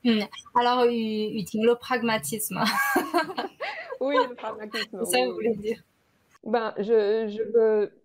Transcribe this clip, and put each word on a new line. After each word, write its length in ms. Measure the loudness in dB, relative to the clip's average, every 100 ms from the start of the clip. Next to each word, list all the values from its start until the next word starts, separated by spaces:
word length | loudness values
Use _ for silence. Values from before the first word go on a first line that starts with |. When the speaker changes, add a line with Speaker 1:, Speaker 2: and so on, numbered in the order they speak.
Speaker 1:
Hmm. 180 | 4 2 0 -8 -2 2
Alors, 260 | 2 4 4
Yu-, 520 | 2 -2 -2 -2 -4
Yu-ting, 240 | -4 2
le 120 | 2 2
pragmatisme. 840 | 0 0 0 0 -2 -6 -6 -2 0 2 2 0
<laughs> 40 | 0 -2 -2 -6 -10 _ -10 -10 -12 -4
Speaker 2:
Oui, 140 | 0 2 0
le 60 | -2
pragmatisme, 640 | -10 -10 -10 -8 -8 -6
Speaker 1:
C'est 80 | -2
ça 60 | 0
que 60 |
Speaker 2:
oui. 40 | 0
Speaker 1:
vous 40 | -2
voulez 200 | -2 -2
dire. 260 | -4 -6 _ _ _ _ _ _ -4
Speaker 2:
Ben, 280 | -2 -2 -4
je, 500 | 2 4 4 0 0
je 160 | -4 0
veux 380 | 4 4 4 0 _